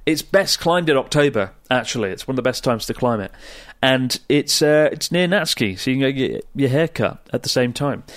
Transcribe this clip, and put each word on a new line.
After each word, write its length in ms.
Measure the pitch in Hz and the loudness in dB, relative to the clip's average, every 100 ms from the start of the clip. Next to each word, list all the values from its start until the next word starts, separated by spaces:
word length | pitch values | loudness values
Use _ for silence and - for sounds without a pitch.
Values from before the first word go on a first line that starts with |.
| - | -2
It's 160 | 156 | -2
best 360 | - 190 196 - | 0 0 2 0
climbed 280 | 170 175 165 | 0 0 2
in 60 | 139 | 0
October, 560 | 127 - 147 113 95 - - | 2 2 2 2 -2 -6 -2
actually. 400 | 127 113 123 101 | -2 0 -4 -4
It's 140 | 92 - | -4 -6
one 100 | 131 | -2
of 20 | |
the 40 | 127 | -2
best 140 | 123 | -2
times 220 | - 117 - | -2 -2 -4
to 80 | |
climb 260 | 117 123 113 | -2 0 0
it. 140 | 98 - - - - - | -4 -12 -20 -20 -20 0
And 360 | 131 131 127 - - | 2 2 0 -4 0
it's, 320 | 147 143 - | 0 2 2
uh, 260 | 151 151 151 | 4 4 4
it's 180 | 160 - | 0 -2
near 160 | 175 180 | 0 2
Natsuki, 500 | 196 - - 110 92 | 0 0 -2 -2 -2
so 140 | - | -2
you 60 | 131 | 0
can 120 | 135 | 0
go 20 | |
get 340 | 139 117 57 - - | 0 -2 -4 -8 -2
your 140 | 135 | 2
hair 180 | 135 160 | 2 0
cut 320 | - 101 - - | 0 -4 -4 -6
at 100 | - | -6
the 60 | - | -2
same 240 | - 123 | 0 0
time. 320 | 120 143 110 - | -2 -4 -6 -10